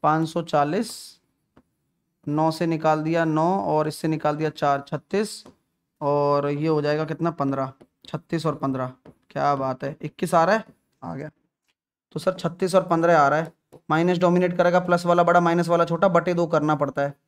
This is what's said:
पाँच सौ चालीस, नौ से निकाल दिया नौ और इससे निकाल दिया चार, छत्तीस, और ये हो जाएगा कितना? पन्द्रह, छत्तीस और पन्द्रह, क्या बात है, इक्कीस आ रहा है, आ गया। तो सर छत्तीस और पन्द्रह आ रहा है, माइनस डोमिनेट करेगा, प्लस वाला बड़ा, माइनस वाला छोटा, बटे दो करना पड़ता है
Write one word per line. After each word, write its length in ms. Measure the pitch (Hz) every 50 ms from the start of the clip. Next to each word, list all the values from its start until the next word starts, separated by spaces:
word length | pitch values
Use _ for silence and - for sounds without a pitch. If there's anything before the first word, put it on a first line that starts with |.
| -
पाँच 260 | 165 156 156 165 160
सौ 140 | - 175 165
चालीस, 760 | 165 - 147 143 147 160 202 233 220 - - - - - _ _ _ _ _ _ _ _ _ _ _ _ _ _ _ _ _ _ _ _ _ _ -
नौ 220 | 147 151 156 160
से 160 | 160 160 175
निकाल 360 | 165 165 156 156 160 156 156 151
दिया 220 | 156 165 170 165
नौ 360 | 160 151 156 160 170 190 196
और 280 | 202 170 156 156 156 151
इससे 200 | 151 - - 160
निकाल 280 | 156 156 - 151 151
दिया 140 | 151 156 156
चार, 340 | 147 - - 143 139 139 139 -
छत्तीस, 560 | - 143 _ _ - 196 220 202 - - - - _ _ _ _ _ _ _ _ _ _
और 480 | 151 143 147 147 143 143 143 143 143 143
ये 200 | 143 143 151 160
हो 140 | 156 151 147
जाएगा 220 | 147 151 151 156
कितना? 260 | 151 160 - 165 170
पन्द्रह, 420 | 160 - 143 135 135 135 135 135 - _ - _ _ _ _
छत्तीस 400 | - - 160 _ _ - 165 160
और 80 | 165 143
पन्द्रह, 380 | - - 139 131 131 127 127 131 _ _ - - _ _ _
क्या 240 | - 143 143 143 143
बात 300 | 139 135 131 127 123 -
है, 120 | 139 151 - -
इक्कीस 320 | 151 _ - - 170 180
आ 100 | 170 165
रहा 120 | 175 208
है, 80 | 220 214 - - _ _ _ _ _ -
आ 120 | - -
गया। 160 | 135 147 151 _ _ _ _ _ _ _ _ _ _ _ _ _ _ _ _ _
तो 80 | 151
सर 120 | - 190 180
छत्तीस 420 | 180 - 170 170 - 196 185 165
और 80 | 190 175
पन्द्रह 360 | 180 170 165 165 170 170 156
आ 100 | 143 139
रहा 100 | 143 156
है, 140 | 165 156 _ _ _ _ - - _ _
माइनस 280 | 151 160 170 180 180 175
डोमिनेट 380 | 180 175 175 175 180 175 175
करेगा, 220 | 175 175 175 175 180
प्लस 260 | 180 175 175 170 175
वाला 160 | 175 175 170 175
बड़ा, 180 | 170 170 175
माइनस 280 | 170 170 170 175 170 165
वाला 160 | 170 170 170
छोटा, 240 | 165 170 165 - 196
बटे 260 | 170 175 156 185 175
दो 120 | 170 170
करना 280 | 156 165 156 147 151 156
पड़ता 280 | 143 147 139 131 - 139
है 120 | 143 143 _ _